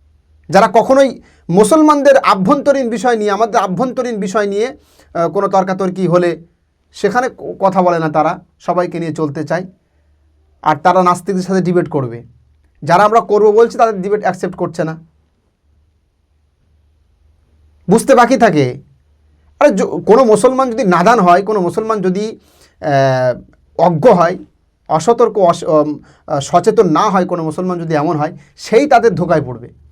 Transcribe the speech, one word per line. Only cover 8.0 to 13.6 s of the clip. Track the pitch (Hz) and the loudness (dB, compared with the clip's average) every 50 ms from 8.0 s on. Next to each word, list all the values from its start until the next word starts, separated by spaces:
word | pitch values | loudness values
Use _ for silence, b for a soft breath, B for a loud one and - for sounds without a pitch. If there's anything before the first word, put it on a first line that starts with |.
| 165 156 | -2 -2
তারা, | 151 156 151 160 180 - - _ _ _ | 0 0 -2 -2 -2 -6 -12 _ _ _
সবাইকে | _ - 175 175 170 156 165 165 | _ -4 -2 -2 -2 -4 -4 -8
নিয়ে | - 160 151 | -8 -8 -6
চলতে | 160 160 147 135 156 151 | -6 -6 -6 -6 -8 -8
চায়। | 147 160 170 190 185 - _ _ _ _ _ _ _ _ _ _ _ _ _ _ _ _ _ | -6 -6 -6 -8 -10 -18 _ _ _ _ _ _ _ _ _ _ _ _ _ _ _ _ _
আর | - - 156 147 - | -4 -4 -2 0 0
তারা | 185 180 190 180 | 0 2 2 2
নাস্তিকদের | 180 180 180 - - 190 185 180 | 2 0 -2 -4 -6 -6 -6 -4
সাথে | - 190 190 | -4 -2 -2
ডিবেট | 165 180 175 175 156 - | -2 0 0 -2 -2 -2
করবে। | 156 147 131 117 113 117 117 - _ _ _ _ _ _ _ _ _ _ - | -4 -6 -6 -6 -10 -14 -18 -20 _ _ _ _ _ _ _ _ _ _ -4
যারা | 139 165 180 208 | 0 2 2 2
আমরা | 208 220 233 | 4 2 2
করবো | 226 185 208 208 208 214 | 0 2 0 2 4 4
বলছি, | 202 220 | 4 4